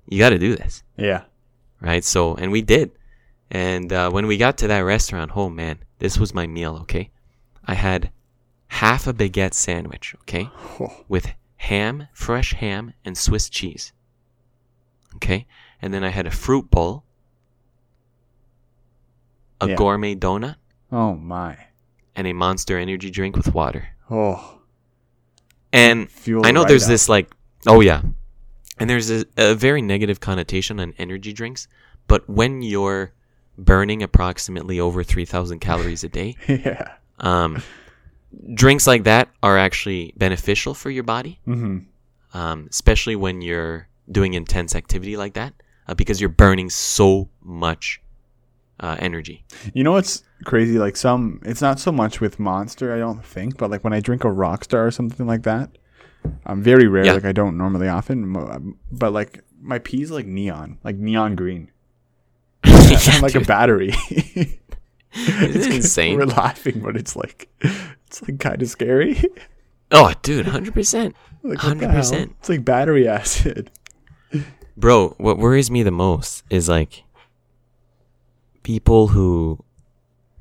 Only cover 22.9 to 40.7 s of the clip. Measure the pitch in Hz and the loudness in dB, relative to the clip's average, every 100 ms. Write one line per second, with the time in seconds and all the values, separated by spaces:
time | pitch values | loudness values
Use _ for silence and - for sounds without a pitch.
22.9 | 92 95 95 95 - - 85 69 - - | -8 -8 -6 -4 -4 -2 -2 -4 -6 -14
23.9 | - - 110 104 87 - _ _ _ _ | -18 -8 -2 -2 -4 -12 _ _ _ _
24.9 | _ _ _ _ _ _ _ - 123 117 | _ _ _ _ _ _ _ 0 6 6
25.9 | 117 - - 113 113 110 151 170 135 113 | 4 -4 -10 -4 2 4 4 6 6 6
26.9 | 113 - 104 - - _ _ 113 113 98 | 2 4 2 2 -12 _ _ 6 8 8
27.9 | 78 - - - - - - - - 117 | 4 -2 -6 -14 -20 -20 -20 -20 -6 -2
28.9 | 120 110 110 - - 107 110 131 147 101 | -2 -2 -4 -4 2 2 4 2 0 -2
29.9 | 101 104 98 104 92 85 95 - 104 87 | -2 -2 -4 -4 -6 -4 -6 -6 -8 -10
30.9 | - 90 95 104 104 117 131 - _ _ | -10 -12 -10 -12 -12 -14 -14 -20 _ _
31.9 | - - 104 - 101 123 131 113 101 98 | -18 0 0 2 -2 -2 -2 -4 -2 -2
32.9 | 95 92 _ _ _ _ - 92 95 101 | -4 -8 _ _ _ _ 0 4 4 2
33.9 | 107 95 92 90 87 - 90 90 87 87 | -4 0 0 0 -4 -10 -10 -8 -4 -2
34.9 | 90 85 90 85 90 87 82 90 87 87 | -2 -4 -4 -4 -6 -6 -8 -4 -4 -4
35.9 | 85 80 87 101 - - 131 135 - - | -6 -10 -8 -10 -10 -4 -2 -2 -8 -14
36.9 | - _ _ 92 87 80 78 - - - | -18 _ _ -2 0 -2 -6 -14 -20 -20
37.9 | _ - _ _ - - 110 131 143 135 | _ -20 _ _ -20 -14 4 4 6 4
38.9 | 120 104 113 123 - 101 98 95 - 101 | 4 6 4 2 0 2 4 2 -2 -6
39.9 | 92 82 - 95 90 - 101 147 | -8 -8 -2 -2 -2 -2 -2 -4